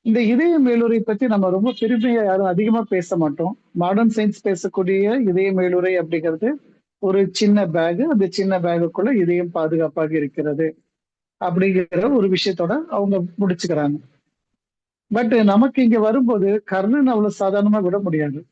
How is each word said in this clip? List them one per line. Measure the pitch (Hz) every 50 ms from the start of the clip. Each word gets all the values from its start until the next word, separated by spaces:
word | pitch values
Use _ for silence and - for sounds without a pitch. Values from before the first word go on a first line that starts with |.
இந்த | _ 233 220 233 240
இதய | 214 240 240 320 349 339 320
மேலுறை | 269 247 240 233 233 233 233 226
பத்தி | 196 - 214 208 262
நம்ம | 254 214 196 196 185
ரொம்ப | 180 190 202 247 247 -
பெருமையா | - 220 247 233 214 254 240 233 214
யாரும் | 202 185 190 196
அதிகமா | 190 180 175 214 220 220 233 220
பேச | - 202 185 170 - 196
மாட்டோம். | 175 160 156 143 - 165 180 226 - _ _ _
மாடர்ன் | 170 170 175 196 208 233 226 220
சயின்ஸ் | 220 214 208 208 - _
பேசக்கூடிய | 208 196 175 - 190 - - 190 180 196 196 196 202 226 269 254 196
இதய | 175 180 190 196 196
மேலுறை | 185 180 180 180 180 175 185 185 180 165
அப்படிங்கிறது | 160 170 165 156 170 160 160 214 233 294 277 _ _ _ _ _ _ _ _
ஒரு | - 196 190 196 196 185 190
சின்ன | - 220 208 208 208 202
பேக், | 180 156 170 165 165 175 175 254 330
அந்த | 302 220 196 185
சின்ன | 175 - 196 196 190 180
பேக்குக்குள்ள | 170 175 170 170 170 165 170 - 185 233 285
இதயம் | 220 175 170 175 175 180 175
பாதுகாப்பாக | 170 175 160 156 160 165 165 151 139 - 160 156 160
இருக்கிறது | 156 147 143 _ - 147 151 147 139 160 160 156 _ _ _ _ _ _ _ _ _ _ _ _ _ 202
அப்படிங்கிற | 180 175 175 185 196 190 185 180 170 - 175 190 254 294
ஒரு | 254 196 196
விஷயத்தோட | 185 180 - 208 185 175 175 170 214 294 320
அவங்க | 330 - 208 202 196 196 196 175 180 - -
முடிச்சுக்கிறாங்க. | 202 196 180 175 - 175 170 151 147 143 147 151 - _ _ _ _ _ _ _ _ _ _ _ _ _ _ _ _ _ _ _ _ _ 208
But | 214 247 226 226 233 220
நமக்கு | 202 196 208 247 269 - - 262
இங்க | 233 220 233
வரும்போது | 214 214 226 277 262 233 240 208 190 196 202 214 202
கர்ணன் | - 196 190 190 208 240 294 285
அவ்வளவு | 254 247 214 208 208 - -
சாதாரணமா | 208 196 190 202 202 208 208 214 196
விட | 180 175 202
முடியாது. | 196 185 160 156 151 147 135 147 165 _